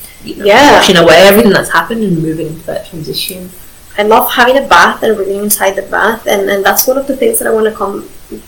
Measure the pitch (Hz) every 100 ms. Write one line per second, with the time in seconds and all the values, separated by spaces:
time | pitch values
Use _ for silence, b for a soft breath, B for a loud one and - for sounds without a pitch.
0 | B B - - 196 233 277 202 - 170
1 | 165 165 202 202 214 156 - 170 180 226
2 | 202 160 160 160 156 160 - - - 165
3 | 160 - - 185 180 - - - - -
4 | 208 240 254 247 240 269 214 170 208 -
5 | 226 202 190 196 208 - 196 190 190 175
6 | 196 226 - 202 196 196 196 202 254 269
7 | 269 - 226 226 226 220 214 214 196 -
8 | - - - 220